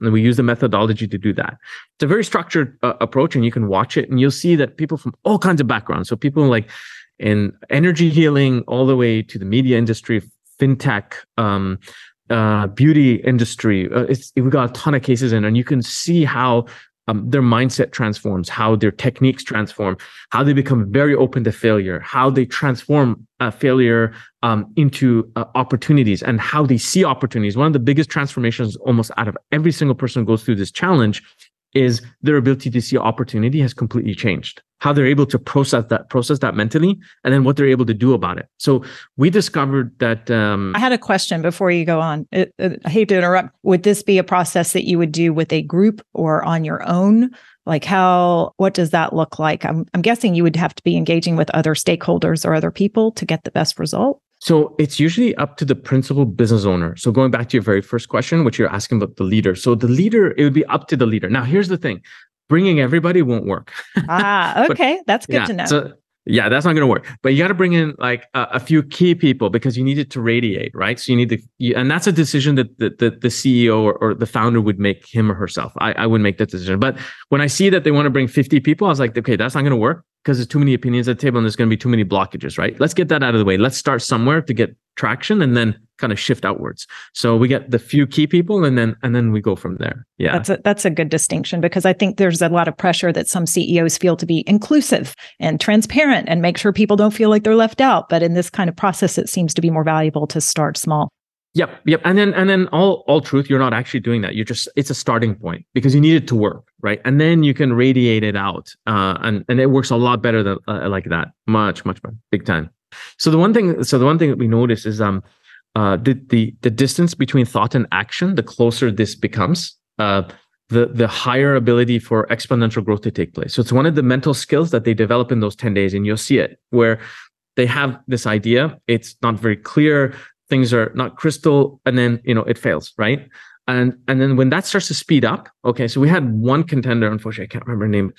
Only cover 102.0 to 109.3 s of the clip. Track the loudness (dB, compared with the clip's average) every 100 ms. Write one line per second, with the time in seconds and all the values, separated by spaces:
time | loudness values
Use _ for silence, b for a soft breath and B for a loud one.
102 | 2 2 2 2 2 2 2 2 2 0
103 | 0 0 2 -2 0 2 2 -2 -4 -6
104 | -2 -2 -4 -6 -6 -8 -6 -4 -4 -4
105 | -2 0 -2 -4 -8 -10 -8 -2 2 4
106 | 6 4 2 0 0 -4 -12 _ -6 -4
107 | 0 2 2 4 2 2 0 2 2 4
108 | 2 2 0 -2 -4 -6 -12 -12 -4 0
109 | 0 -2 -2